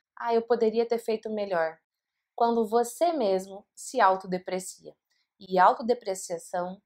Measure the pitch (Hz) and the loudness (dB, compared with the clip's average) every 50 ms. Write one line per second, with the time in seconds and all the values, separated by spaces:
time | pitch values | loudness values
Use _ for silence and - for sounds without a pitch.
0 | _ _ - - 240 233 233 226 226 - 240 226 226 220 214 233 233 233 233 226 | _ _ -16 -10 -4 0 0 0 2 2 2 2 2 2 2 0 0 0 -2 -4
1 | - - 214 220 - 220 220 208 202 202 185 165 160 160 160 _ _ _ _ _ | -2 -4 -6 -6 -4 -6 -6 -6 -4 -2 0 0 0 -2 -4 _ _ _ _ _
2 | _ _ _ _ _ _ - - 233 233 233 233 220 202 220 240 233 226 - - | _ _ _ _ _ _ -2 0 0 2 2 0 0 0 2 0 0 0 -2 0
3 | 330 349 330 285 226 190 190 185 190 196 190 202 - _ _ - - - - 247 | 0 0 2 0 0 0 0 0 -2 -6 -14 -18 -20 _ _ -20 -14 -6 0 4
4 | 208 190 190 190 - 185 185 180 - 190 185 185 185 - - - 165 151 - _ | 4 4 4 2 -2 -6 -6 -6 -6 -4 -6 -6 -6 -8 -16 -18 -20 -20 -20 _
5 | _ _ _ _ _ _ _ - 196 185 185 180 180 220 254 - 240 220 240 240 | _ _ _ _ _ _ _ -20 -8 0 4 6 6 6 6 4 0 -2 -2 -2
6 | - 196 190 185 - - 175 165 - - - 180 175 185 190 214 _ | -2 -6 -6 -6 -6 -8 -10 -10 -10 -6 -6 -4 -4 -4 -8 -12 _